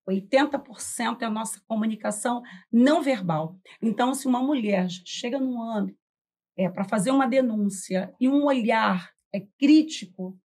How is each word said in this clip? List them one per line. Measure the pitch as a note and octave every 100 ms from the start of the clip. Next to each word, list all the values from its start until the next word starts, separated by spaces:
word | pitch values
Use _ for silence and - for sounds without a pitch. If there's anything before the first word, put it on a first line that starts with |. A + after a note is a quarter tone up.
| -
Oitenta | F#3+ - C4+ D4 C#4
por | - G#3+
cento | - - A#3 A#3+
é | A#3
a |
nossa | G#3+ A3 - _
comunicação | A3+ A3 G#3+ A3 G#3 B3 - - - _
não | A3+ C4 E4
verbal. | C#4 B3 F3+ D#3 D#3+ - _ -
Então, | A3+ G#3+ B3 C#4
se | C4
uma | B3
mulher | C4 D4 G#3 G3 F#3 - -
chega | - A#3+ C4+
num | C4 B3
âmbito, | A3+ A3 F#3+ - _ _ _ _ _ -
é, | F#3
pra | F3+
fazer | F#3+ A3 G3
uma | C4+ C4
denúncia | C4 B3+ G#3+ G3+ G3 - F#3 F#3 -
e | B3+
um | C#4+ C#4+
olhar | C4 A3+ A3+ G3+ F3+ - _ _
é | G3 - _
crítico, | C#4+ D#4 D#4 - - - F#3 F#3 _